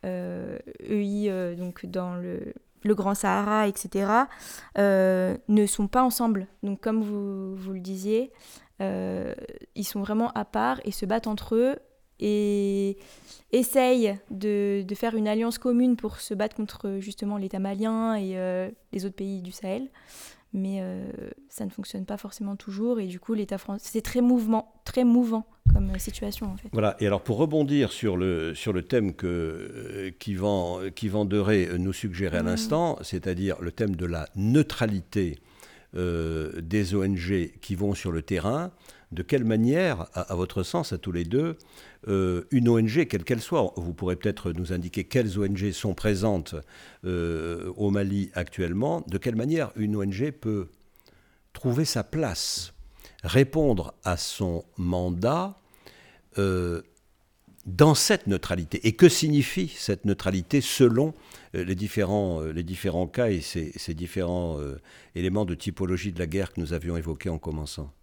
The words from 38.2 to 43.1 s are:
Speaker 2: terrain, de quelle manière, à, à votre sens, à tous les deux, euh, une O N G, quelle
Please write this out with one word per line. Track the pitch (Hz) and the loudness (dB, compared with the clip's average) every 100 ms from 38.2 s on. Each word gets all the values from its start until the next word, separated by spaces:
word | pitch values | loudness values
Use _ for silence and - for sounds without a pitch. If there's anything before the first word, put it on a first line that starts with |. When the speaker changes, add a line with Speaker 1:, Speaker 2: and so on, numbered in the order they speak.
Speaker 2:
terrain, | 78 92 90 139 180 - - - _ | -2 -2 0 -2 -4 -10 -20 -20 _
de | - | -10
quelle | 87 139 | -2 0
manière, | 113 110 113 151 185 110 82 | 2 4 4 4 2 0 -6
à, | - 87 | -6 -4
à | |
votre | 90 92 - | -2 -2 -2
sens, | 92 - - | -2 -2 -2
à | 90 | -6
tous | - | -4
les | 87 | -4
deux, | 85 120 165 160 - - - - - | 0 0 0 -4 -14 -20 -20 -16 0
euh, | 98 92 87 - | 2 2 0 2
une | 135 117 | 4 6
O | 117 | 6
N | 110 | 4
G, | 131 | 2
quelle | 139 | 2